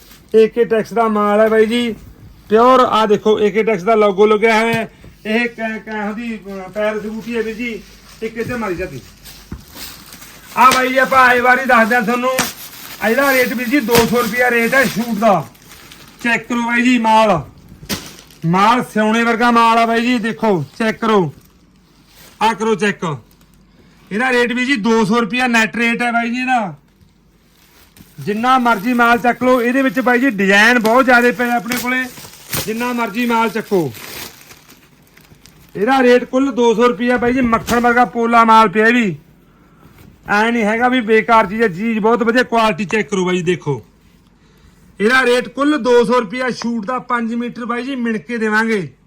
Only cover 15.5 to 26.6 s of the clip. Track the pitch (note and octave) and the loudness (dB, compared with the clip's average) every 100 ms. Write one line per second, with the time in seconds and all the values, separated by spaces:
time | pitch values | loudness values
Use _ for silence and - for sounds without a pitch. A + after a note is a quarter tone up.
15.5 | - - - - - - - A#3+ A3+ - | -12 -20 -20 -20 -20 -20 -10 -4 -4 -4
16.5 | A#3+ A#3 A#3+ B3 B3 A3 A3 A3 E3+ - | -6 -2 -2 0 0 2 4 4 0 -4
17.5 | - - - - - - - - - E3 | -16 -20 -18 -12 -12 -12 -20 -20 -8 -2
18.5 | F#3 G#3 B3 - G#3+ G#3+ A3+ A#3 A3+ A#3+ | 2 4 2 0 -2 0 0 0 0 2
19.5 | A#3 A#3 A#3 A3+ A#3 A#3+ B3 A3 A3 A3+ | 4 4 4 2 0 0 -2 -4 -2 0
20.5 | F#3 C#3 - A3 - A3+ G#3 D#3+ - - | 0 -2 -4 -4 -2 0 0 0 -6 -18
21.5 | _ _ _ _ _ _ - - - G#3+ | _ _ _ _ _ _ -20 -20 -4 -2
22.5 | G#3 A3 G#3 G#3 G3 F3 C3+ - _ _ | -2 -2 -2 -2 -4 -6 -8 -12 _ _
23.5 | _ _ _ _ _ - G3+ B3+ B3 A#3+ | _ _ _ _ _ -10 -4 0 0 0
24.5 | B3 B3 C#4 G3+ A3+ G3+ A#3 A3 B3 B3+ | -2 -2 -2 2 2 2 0 0 -2 0
25.5 | A#3 A3 A3 A#3 A#3 A#3+ A#3 A#3 B3 B3+ | 0 0 -2 -2 -2 -2 -2 -4 -4 -2
26.5 | B3 | -2